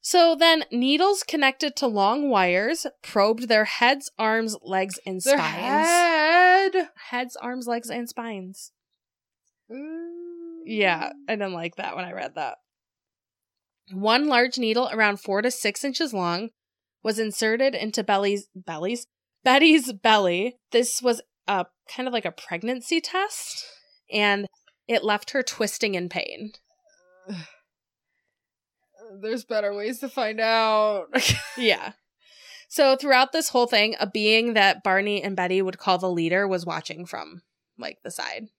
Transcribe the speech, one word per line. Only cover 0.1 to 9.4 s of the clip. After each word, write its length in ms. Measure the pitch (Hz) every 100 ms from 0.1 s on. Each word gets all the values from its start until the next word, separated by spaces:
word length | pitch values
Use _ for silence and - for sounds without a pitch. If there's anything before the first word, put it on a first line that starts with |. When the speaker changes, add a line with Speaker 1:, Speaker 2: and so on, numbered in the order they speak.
| 359 339
Speaker 1:
then 300 | 311 330 320 -
needles 540 | 240 262 294 381 403
connected 540 | - 320 269 269 294 -
to 100 | 262
long 420 | 208 196 262 285
wires 560 | 214 180 180 220 330 269 _
probed 460 | - 214 202 226 240
their 160 | 220
heads, 480 | 214 - 240 277 - -
arms, 360 | 220 226 226 208
legs, 380 | - 190 196 185
and 160 | - 185
Speaker 2:
Their 160 | 262 285
Speaker 1:
spines. 180 | 160
Speaker 2:
head? 1300 | 165 240 294 330 349 349 320 311 349 359 370 392 381 349 - -
Speaker 1:
Heads, 280 | 247 247 -
arms, 300 | 240 247 240
legs, 220 | 240 233
and 200 | 240 240
spines. 640 | - 233 202 185 196 - _ _ _ _ _ _ _